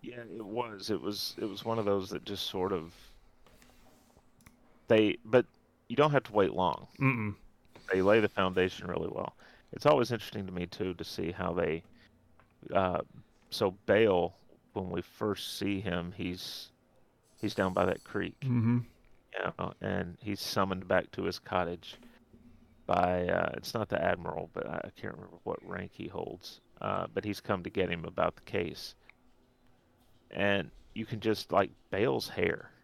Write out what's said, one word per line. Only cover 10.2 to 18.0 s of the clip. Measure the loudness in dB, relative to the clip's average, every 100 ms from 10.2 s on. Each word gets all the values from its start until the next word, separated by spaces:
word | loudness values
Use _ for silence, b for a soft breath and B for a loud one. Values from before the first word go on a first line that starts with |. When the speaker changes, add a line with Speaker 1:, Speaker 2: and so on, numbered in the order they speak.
| -4 -8 -6
Speaker 1:
to |
me, | -6 -6
too, | -4 -4
to | -4
see | -8 -4 -4
how | -2 -2
they, | 0 0 0 -6 b b _ _ _ _ _ -2
uh, | 2 2 0 -4 -12 -20 _ _
so | 0 0 0 4
Bale, | 6 8 6 2 -2 -20 -20 _
when | -6 -4
we | -6
first | -6 -4 -2 -2 -6 -4
see | -2 -2
him, | -2 -2 -4 -6
he's, | -6 -6 -10 -12 -16 _ _ _ _ _ _ _
he's | -6
down | 0 2
by | 4 2
that | 0